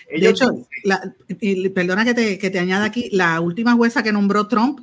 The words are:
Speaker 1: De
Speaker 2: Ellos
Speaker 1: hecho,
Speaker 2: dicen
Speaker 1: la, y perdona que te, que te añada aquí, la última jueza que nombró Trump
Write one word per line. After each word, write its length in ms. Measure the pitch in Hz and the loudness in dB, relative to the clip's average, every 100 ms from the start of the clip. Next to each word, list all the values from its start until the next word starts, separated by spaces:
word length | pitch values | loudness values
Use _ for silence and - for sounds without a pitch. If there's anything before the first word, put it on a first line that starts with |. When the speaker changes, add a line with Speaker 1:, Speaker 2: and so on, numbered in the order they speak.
| - | -10
Speaker 1:
De 80 | 151 | 0
Speaker 2:
Ellos 240 | 190 196 | 2 4
Speaker 1:
hecho, 100 | 247 | 0
Speaker 2:
dicen 180 | - - - | -2 -10 -6
Speaker 1:
la, 300 | 196 190 190 - - | -2 -2 -4 -16 -14
y 400 | 185 202 185 190 | -6 -2 -2 -2
perdona 380 | 190 180 185 233 | -2 0 2 2
que 80 | |
te, 240 | 240 220 190 | 2 0 -2
que 100 | 190 | -4
te 100 | 180 | -2
añada 280 | 180 190 214 | 0 0 -2
aquí, 240 | 233 240 | -4 -4
la 280 | 196 170 165 | 0 0 0
última 340 | 170 175 233 | -2 0 2
jueza 280 | 240 233 247 | 4 2 0
que 100 | 214 | 0
nombró 360 | 208 202 202 214 | 0 2 2 0
Trump 320 | 214 247 - | 0 0 -2